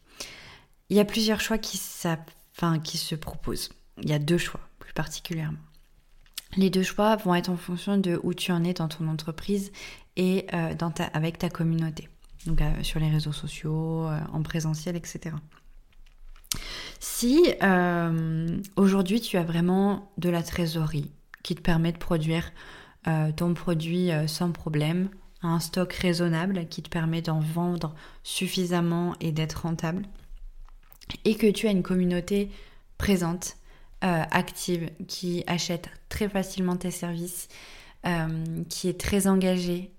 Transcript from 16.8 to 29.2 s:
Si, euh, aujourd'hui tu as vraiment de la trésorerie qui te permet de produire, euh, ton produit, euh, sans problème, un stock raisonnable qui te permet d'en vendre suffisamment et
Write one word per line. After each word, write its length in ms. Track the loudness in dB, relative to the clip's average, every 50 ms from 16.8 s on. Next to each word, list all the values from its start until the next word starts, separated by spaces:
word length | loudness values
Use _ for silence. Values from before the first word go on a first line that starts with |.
| -10 -12 -12 -12
Si, 560 | -10 -8 -4 0 2 6 8 8 8 8 6 4 4
euh, 960 | 4 6 6 4 4 2 2 2 2 0 0 0 0 0 0 0 0 -2 -2 -4 -2 2
aujourd'hui 460 | 4 6 6 6 6 4 4 2 0
tu 160 | 0 0 0 0
as 60 | 0
vraiment 680 | 2 2 2 2 4 4 4 4 2 2 -2 -4 -10 -8 -4
de 100 | 0 0
la 140 | 0 0 0
trésorerie 680 | -2 -2 -2 -2 0 0 0 -2 -2 -2 -2 -4 -6 -8 -16 -20 -20 -20 -12 -6
qui 120 | -6 -6
te 60 | -2
permet 300 | 2 4 4 4 4 2
de 60 | 0 -2
produire, 540 | -2 0 0 0 2 0 0 0 -2 -4 -8 -16 -18 -18 -20 -20 -20 -20 -16 _ -2 0
euh, 240 | 0 2 2 0
ton 240 | 0 0 0 0 0
produit, 560 | 0 0 0 0 0 0 0 0 0 2 2
euh, 160 | 2 2 0 0
sans 240 | -2 -2 -2 -2
problème, 580 | -2 -2 -4 -2 0 0 2 2 2 0 0 -2 -4 -8 -20 -20 -14 -6
un 180 | -2 0 0 0
stock 320 | 0 0 0 -2 -2 -2 -2
raisonnable 760 | 0 2 2 2 2 2 2 2 2 0 0 -2 -2 -4 -6
qui 160 | -8 -10 -8
te 60 | -4
permet 340 | -2 0 0 0 0 0 0
d'en 160 | 0 0 0
vendre 560 | 0 0 0 0 0 0 0 -2 -2 -4 -6 -8 -16 -20 -20 -16 -12
suffisamment 920 | -8 -4 -2 -2 -2 0 0 0 2 2 2 2 2 2 2 0 0 -2
et 120 | -2